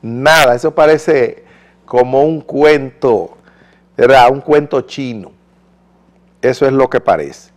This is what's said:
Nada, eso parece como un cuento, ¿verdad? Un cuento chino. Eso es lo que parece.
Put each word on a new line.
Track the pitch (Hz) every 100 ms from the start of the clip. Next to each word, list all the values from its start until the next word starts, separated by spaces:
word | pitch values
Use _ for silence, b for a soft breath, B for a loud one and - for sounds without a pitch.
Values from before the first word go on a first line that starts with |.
Nada, | 113 120 143 160 139 120
eso | 156
parece | - 151 156 - 151 117 - b b b b
como | _ 123 127 131
un | 151 160
cuento, | - 139 151 151 135 _ 135 110 85 - b b b b b -
¿verdad? | 120 131 123
Un | 139
cuento | 139 151 147 135
chino. | 127 - 135 113 87 _ _ _ _ _ _ _ _ _ _ _
Eso | 123 131 135
es |
lo | 135 131
que | 127
parece. | - 85 73 67 _